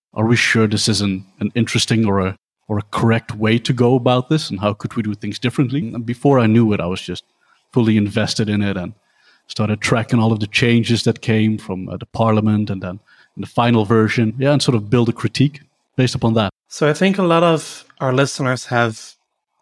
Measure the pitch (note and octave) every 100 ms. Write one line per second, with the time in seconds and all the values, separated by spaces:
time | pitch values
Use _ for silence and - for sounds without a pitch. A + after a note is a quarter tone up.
0 | _ - A2 A#2 - A#2 A2 G#2+ - G2+
1 | G2+ F#2+ - - G#2 A#2+ A#2 - - A2+
2 | G#2+ G2 F#2 F#2 _ _ - G#2 - -
3 | A#2 A2+ - G#2+ A2 A#2 - B2 A#2+ C3
4 | B2 B2+ - D#3 - F#2+ G#2 G2+ - -
5 | G#2+ G2+ G#2 F#2 B2 - B2+ C#3 C#3 B2
6 | A#2 B2 C#3+ C3+ A2+ A2+ A2+ G2+ E2+ F#2
7 | - F2+ - _ _ _ _ C3 A2+ A2
8 | G2+ A2 G2+ - G#2 G#2 G2+ F#2+ F2 -
9 | _ _ _ _ - - G#2+ G#2 - A#2+
10 | A2 A#2+ A2+ A2 G#2 - A#2+ A#2 A2+ A2+
11 | - - - A2 A2 G#2+ - F#2 F#2 F#2
12 | - - A2+ G#2+ G#2+ G#2 G#2 F#2+ F#2 G2
13 | _ _ _ - G2 - A#2+ A#2 G#2 A#2
14 | A2 - A2 A#2 C3+ D3 - A#2+ G#2 B2
15 | A#2 - A#2 - C#3 - _ _ _ -
16 | B2+ C3 A#2 A2+ G2+ - _ - D3+ D3+
17 | F#3+ G3 F3+ E3 F3 D#3 - - - -
18 | C3+ B2+ C#3 - C3 B2+ - B2 A#2 A2
19 | - - _ _ _ _